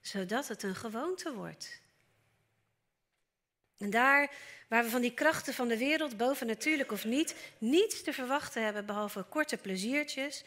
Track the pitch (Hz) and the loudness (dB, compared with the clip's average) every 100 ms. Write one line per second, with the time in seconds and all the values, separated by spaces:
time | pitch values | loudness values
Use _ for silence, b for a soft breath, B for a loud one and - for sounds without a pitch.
0 | - 202 185 226 285 214 196 185 226 226 | -6 -6 -2 -2 -2 -6 -4 -4 -6 -4
1 | 311 370 339 233 170 156 - - _ _ | -4 -4 -6 -8 -10 -12 -14 -16 _ _
2 | _ _ _ _ _ _ _ _ _ _ | _ _ _ _ _ _ _ _ _ _
3 | _ _ _ _ _ _ _ _ 202 220 | _ _ _ _ _ _ _ _ 0 4
4 | 262 285 285 B B B B 226 226 247 | 6 6 4 B B B B 2 4 2
5 | 240 240 302 311 - 262 240 226 269 311 | 0 4 2 2 -4 -2 0 2 2 2
6 | 302 208 247 277 233 220 311 311 254 208 | 0 0 0 2 -2 -2 0 0 0 -2
7 | 220 254 320 - B B 220 320 427 - | 0 0 0 -4 B B 2 4 4 0
8 | - 277 247 277 - 240 214 208 202 208 | -6 -4 -2 -2 -2 -2 -2 -2 -4 -4
9 | 208 202 185 302 302 220 196 185 208 285 | -4 -6 -4 -2 0 -2 -4 -2 0 0
10 | 294 - 277 277 | 0 -4 -6 -6